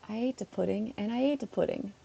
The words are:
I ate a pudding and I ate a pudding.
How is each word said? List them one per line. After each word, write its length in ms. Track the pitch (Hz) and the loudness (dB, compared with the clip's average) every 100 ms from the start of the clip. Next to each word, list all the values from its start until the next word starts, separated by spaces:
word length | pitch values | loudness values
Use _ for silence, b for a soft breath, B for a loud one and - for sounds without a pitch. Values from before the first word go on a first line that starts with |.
| - | -6
I 80 | 214 | -2
ate 240 | 247 254 | 0 -2
a 60 | 196 | -6
pudding 480 | - 185 196 220 - | 0 2 2 -2 -2
and 160 | 208 | -2
I 80 | 240 | 2
ate 220 | 269 285 | 2 2
a 40 | 214 | -2
pudding. 460 | - 165 - 196 - | 0 2 0 -4 -8